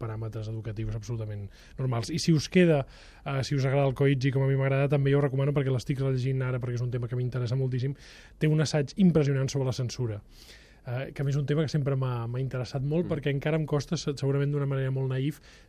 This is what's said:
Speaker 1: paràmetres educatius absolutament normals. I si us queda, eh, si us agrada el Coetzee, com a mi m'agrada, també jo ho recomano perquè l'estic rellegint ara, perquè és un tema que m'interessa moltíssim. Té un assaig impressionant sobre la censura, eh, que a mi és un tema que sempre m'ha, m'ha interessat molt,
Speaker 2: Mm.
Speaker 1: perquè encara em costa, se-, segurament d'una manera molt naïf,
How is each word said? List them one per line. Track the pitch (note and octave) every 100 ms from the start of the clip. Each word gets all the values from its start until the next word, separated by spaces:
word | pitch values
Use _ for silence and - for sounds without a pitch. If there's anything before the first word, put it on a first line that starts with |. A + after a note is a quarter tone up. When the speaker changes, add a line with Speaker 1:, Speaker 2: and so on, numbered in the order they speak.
Speaker 1:
paràmetres | A2+ A2 A2+ A2 G#2+
educatius | A2+ A2 G#2 A2 A2
absolutament | G#2 A#2 G#2+ G#2 G2+ - - -
normals. | C3 A#2 A2
I | -
si | -
us | D#3 -
queda, | F#3 F3 D3 C3 - - -
eh, | D3 C3+
si | B2+
us | C#3+ C3
agrada | C#3 C#3
el |
Coetzee, | B2 C#3 C#3 C#3
com | C3
a | C3+
mi | C3+
m'agrada, | C3+ C3+ C#3
també | C#3+ C#3
jo | C#3
ho |
recomano | C#3 C3 C#3
perquè | D3 C3+
l'estic | B2+ - C3+
rellegint | C3+ C3 C3 C3
ara, | B2+ B2+
perquè | A#2+
és | A#2+
un | B2
tema | B2 A#2+
que | B2
m'interessa | B2 B2+ A#2+ C3
moltíssim. | C3 B2+ C3 C#3 - - - -
Té | D#3
un | D#3 D3
assaig | D3+ C#3+ -
impressionant | F#3 D#3 C#3 C3+ C3+
sobre | C#3+ C3
la |
censura, | B2 A#2+ - A#2+ G#2 - - - - - - -
eh, | B2 C#3
que | -
a | C#3
mi |
és | C#3
un | C#3
tema | D3+
que | D#3
sempre | D#3 C#3 C3+
m'ha, | C3 B2 A#2
m'ha | B2
interessat | C3+ B2+ B2+ C#3
molt, | C#3 D#3 F3
Speaker 2:
Mm. |
Speaker 1:
perquè | D3+ C#3+
encara | C#3 D3+ D#3+
em | D3+
costa, | D3 - D#3
se-, | - C3+
segurament | C3+ C#3 C#3+
d'una | D3 C#3
manera | C3+ C3
molt | C3+ C3
naïf, | C3 C#3 C#3+ - -